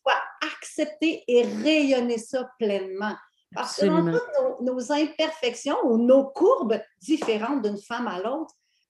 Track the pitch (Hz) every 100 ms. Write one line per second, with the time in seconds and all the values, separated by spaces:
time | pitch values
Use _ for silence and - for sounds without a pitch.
0 | 269 - - - 302 - - - 302 -
1 | 320 - - 240 220 208 262 311 277 254
2 | 240 226 - 262 247 - 214 196 190 190
3 | 208 - - _ _ - - - 196 -
4 | 170 - - 285 254 - 247 254 240 294
5 | 311 - 311 311 240 233 277 403 339 226
6 | 240 269 269 - 370 508 233 214 - _
7 | 180 302 - 214 233 277 208 202 - 233
8 | 233 180 214 294 320 _ _ _ _